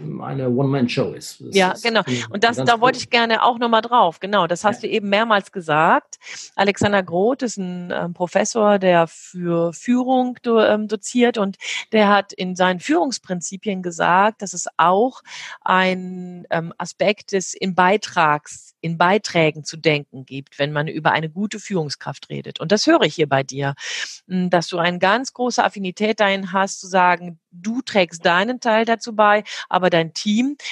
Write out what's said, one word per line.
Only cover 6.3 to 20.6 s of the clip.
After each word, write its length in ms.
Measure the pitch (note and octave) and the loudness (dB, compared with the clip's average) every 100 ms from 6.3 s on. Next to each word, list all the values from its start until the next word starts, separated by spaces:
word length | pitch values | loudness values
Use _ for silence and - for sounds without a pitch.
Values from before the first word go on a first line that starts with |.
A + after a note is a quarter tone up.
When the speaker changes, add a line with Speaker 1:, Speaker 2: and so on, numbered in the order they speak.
| - - - | -18 -10 0
Speaker 2:
Alexander 460 | G3+ G3 G#3+ G3+ | 0 2 2 2
Groth 400 | F3+ F3 G#3+ C4+ | 0 0 0 0
ist 160 | B3 G3+ | -4 -6
ein, 340 | F#3 F3+ F3 | -8 -8 -6
ähm, 220 | - E3+ | -6 -6
Professor, 640 | F3 F3+ G3 G#3+ A3+ G#3 G3+ | -6 -2 0 0 2 4 4
der 300 | F#3 F3 E3 | 4 4 2
für 640 | - - F3+ F3 E3+ E3+ | -4 -16 -6 -2 0 -2
Führung 640 | D#3+ - B3 B3+ B3+ B3 A#3+ | -4 0 0 2 0 0 -4
do-, 160 | B3 A3+ | 0 4
ähm, 280 | A3 G#3+ G#3+ | 4 2 -2
doziert 520 | G#3+ - B3 A#3+ A#3 | -6 -2 2 2 2
und 180 | G3 F#3+ - - - | -2 -4 -8 -8 0
der 160 | A3 G3+ | 4 6
hat 220 | G3+ G3 | 4 2
in 240 | - F#3 F3+ | -6 -6 0
seinen 240 | F#3 F3+ | 0 0
Führungsprinzipien 1000 | - D#4+ D4+ - - F3+ - F#3+ A3 F#3 | 0 0 0 -4 -6 -8 -8 -8 -6 -6
gesagt, 640 | F3+ E3 E3+ F3+ G#3 A3 | -6 -2 2 4 2 0
dass 100 | G3 | -8
es 140 | F3 - - | -8 -6 2
auch 460 | E3 F#3+ B3+ - - - - - | 4 4 2 -2 -16 -16 -16 -8
ein, 840 | - F#3 F#3 F#3 F#3 F#3 F3+ F3+ F3 | 0 2 2 -2 -6 -10 -12 -14 -6
ähm, 220 | E3 E3 - | -4 -4 -8
Aspekt 540 | F3 - F#3 G#3+ - | -12 -2 -2 -2 -4
des 240 | F#3+ - - | -6 -6 -6
in 180 | G3 | -2
Beitrags, 1000 | F3 F3+ G#3 - - D#3 D3+ - - - _ | 2 2 2 0 0 2 0 -4 -20 -20 _
in 180 | E3 E3 | -6 0
Beiträgen 640 | F3+ G#3 - F3 D#3 D3+ | 2 2 0 2 2 0
zu 140 | D3 E3 | -10 -2
denken 480 | D#3+ D3 C#3+ C3 C3 | 0 0 -4 -16 -14
gibt, 340 | C3+ C#3 | -14 -12
wenn 140 | - | -6